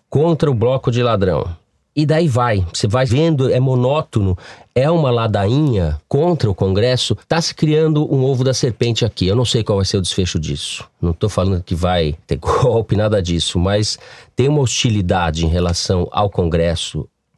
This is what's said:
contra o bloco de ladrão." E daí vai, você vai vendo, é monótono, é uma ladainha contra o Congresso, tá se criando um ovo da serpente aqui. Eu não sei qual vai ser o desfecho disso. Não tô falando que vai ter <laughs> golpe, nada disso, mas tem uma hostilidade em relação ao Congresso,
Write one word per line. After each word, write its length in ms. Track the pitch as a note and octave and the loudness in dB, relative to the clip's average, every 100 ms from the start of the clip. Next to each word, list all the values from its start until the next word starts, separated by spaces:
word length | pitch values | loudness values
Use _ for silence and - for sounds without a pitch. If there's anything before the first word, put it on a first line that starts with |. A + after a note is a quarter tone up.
| - | -2
contra 420 | - E3 E3 D3+ | 0 2 2 0
o 40 | |
bloco 360 | A#2+ A#2 C3 - | 2 2 0 0
de 120 | A#2+ | 0
ladrão." 420 | A#2+ G#2+ F#2+ D2+ - E2+ _ _ _ | 2 2 0 0 -2 -8 _ _ _
E 120 | - D3+ | -2 0
daí 200 | D#3 E3+ | 2 2
vai, 400 | A#2+ A#2+ G#2 F2 | 2 0 0 -2
você 160 | - A2 | -2 0
vai 160 | B2+ | 0
vendo, 480 | C3 B2 E3 D3 C3 | 2 2 2 2 2
é 80 | B2+ | 2
monótono, 760 | C3 B2+ B2 D3+ D#3 A2+ G2 F2+ - - - | 2 2 2 0 -2 -2 0 -2 -6 -20 -6
é 160 | A#2+ C#3+ | 0 2
uma 200 | E3+ C#3 | 2 2
ladainha 880 | A#2 A2+ G#2 G2 C3+ D3+ G#2+ D#2+ D2 - | 2 0 0 2 2 2 2 0 -2 -2
contra 420 | C#3 F3 E3+ G#2+ | 0 2 0 0
o 40 | |
Congresso, 600 | F#2 F#2+ F#2+ A#2+ B2+ - A2 - | 0 0 2 2 0 -2 -4 -2
tá 100 | E3 | -2
se 160 | E3 | -2
criando 560 | - D#3 D3+ D#3+ D3+ D3+ | -2 0 2 2 2 0
um 140 | C3+ | 0
ovo 180 | C3 B2+ | 0 0
da 120 | C3 | 0
serpente 500 | B2 C3 G#2+ A#2+ A2 | 0 -2 0 -2 0
aqui. 220 | A2+ - F#2 | -2 -2 0
Eu 80 | A2 | 0
não 80 | |
sei 180 | B2 B2 | 0 0
qual 140 | G#2+ G2+ | 0 0
vai 80 | |
ser 140 | F#2+ G2+ | 0 -2
o 20 | |
desfecho 400 | F2+ - F2+ F2 | -2 -2 -2 -2
disso. 480 | D#2 C#2+ - - - - | -4 -6 -8 -12 -16 -6
Não 100 | F2 | -4
tô 160 | E2 G#2+ | -2 -2
falando 340 | - F#2+ F2+ | 0 0 -2
que 120 | - | -4
vai 400 | E2+ F2+ F2+ D#2 D2 - | -2 0 0 -2 -4 -6
ter 100 | C2+ | -6
<laughs> 0 | |
golpe, 560 | F#2 - B2+ A2+ A2 G2+ | -2 0 2 0 0 0
nada 240 | G#2+ G#2 | 0 0
disso, 380 | F2+ E2+ - F2+ | 0 -2 -2 -2
mas 400 | F2+ G#2 A2 - - - - | 0 0 -2 -6 -14 -20 -10
tem 140 | - C3 | -2 0
uma 140 | D3 | 2
hostilidade 840 | B2+ - B2 G#2 F2+ F#2+ E2+ D#2+ | 0 0 0 0 0 0 0 0
em 60 | E2 | 0
relação 580 | F2 F2 F2+ - F#2 F2+ | 0 0 -2 -2 -2 -2
ao 200 | - G2+ | -2 -2
Congresso, 760 | - E2+ E2 E2+ D#2+ - D#2 - _ _ | 0 0 0 0 -2 -6 -8 -10 _ _